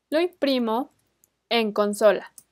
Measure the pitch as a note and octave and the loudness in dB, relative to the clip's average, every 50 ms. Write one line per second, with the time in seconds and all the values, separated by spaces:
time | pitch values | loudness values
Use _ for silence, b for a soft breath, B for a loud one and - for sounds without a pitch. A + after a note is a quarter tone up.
0 | _ _ C#4+ D#4 F4 F4 - _ - C#4 C4+ B3+ A#3+ A3 A3 A#3 C#4+ - _ _ | _ _ -4 -2 -2 -4 -4 _ -2 -2 0 0 -2 -2 -2 -4 -6 -8 _ _
1 | _ _ _ _ _ _ _ _ _ - A#3 A#3 A3+ G#3 G#3 - G#3 G#3 G#3 - | _ _ _ _ _ _ _ _ _ -4 -2 -2 -2 0 0 -2 -2 -2 0 2
2 | A3+ G#3 F#3+ - - - _ - - _ | 4 4 4 2 -2 -12 _ -20 -20 _